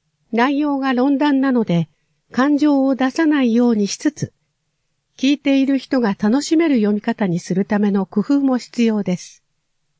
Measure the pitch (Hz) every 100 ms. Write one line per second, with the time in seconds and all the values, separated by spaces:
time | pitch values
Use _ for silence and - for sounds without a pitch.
0 | _ _ - 226 262 285 302 277 269 247
1 | 269 277 294 269 269 247 214 170 165 _
2 | _ _ _ - 269 285 302 277 269 254
3 | 262 285 320 302 247 226 240 214 202 -
4 | 302 - - _ _ _ _ _ _ _
5 | _ - 262 285 285 269 269 269 - 269
6 | 226 202 208 262 - 320 330 254 208 208
7 | 233 233 196 170 - 180 202 208 208 196
8 | 190 208 202 285 269 247 - - 226 214
9 | 196 180 - - _ _ _ _ _